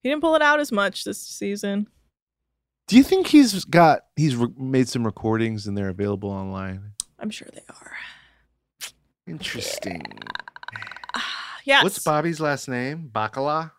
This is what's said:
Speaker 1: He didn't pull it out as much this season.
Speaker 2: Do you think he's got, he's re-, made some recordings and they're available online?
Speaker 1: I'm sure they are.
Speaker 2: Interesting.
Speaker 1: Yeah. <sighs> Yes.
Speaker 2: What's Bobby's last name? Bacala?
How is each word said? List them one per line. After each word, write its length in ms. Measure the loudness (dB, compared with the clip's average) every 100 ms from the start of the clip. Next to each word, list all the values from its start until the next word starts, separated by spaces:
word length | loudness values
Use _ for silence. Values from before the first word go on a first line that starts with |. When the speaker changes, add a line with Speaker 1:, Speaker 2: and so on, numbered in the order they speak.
Speaker 1:
He 60 | -2
didn't 120 | 0
pull 140 | 2 4
it 60 |
out 180 | 4 2
as 140 | 0
much 320 | 0 -2 -4 -10
this 140 | -10
season. 680 | -12 -8 -6 -4 -4 -4 -6 _ _ _ _ _ _ _ _ _ 6
Speaker 2:
Do 100 | 6
you 60 |
think 240 | 8 4 6
he's 360 | 8 6 2
got, 380 | 2 6 8 6 _ 0
he's 180 | 2 2
re-, 140 | 0 -2
made 320 | 0 2 2
some 160 | 0 -2
recordings 600 | -2 -2 0 0 -4 -6
and 120 | -4
they're 100 | -4
available 400 | -4 -4 -2 -6
online? 640 | -8 -8 -8 -8 -10 -14 -12 -14 _
Speaker 1:
I'm 100 | -12
sure 180 | -12 -18
they 100 | -20 -20
are. 240 | -20 -18 -16 -16 -20 _ _ _ _ _ _ -18 _ _ _ -14
Speaker 2:
Interesting. 760 | -12 -10 -8 -8 -8 -8 -10 -12 -16 -12 -12 -14 -18 -16
Speaker 1:
Yeah. 480 | -14 -14 -16 -10 -8
<sighs> 0 | -8 -10 -12 -10
Yes. 200 | 2 4
Speaker 2:
What's 160 | 4 0
Bobby's 420 | 0 2 0 -2
last 260 | -2 -2 -4
name? 420 | -4 -4 -8 -6
Bacala? 580 | -4 -4 -2 -2 -2 -6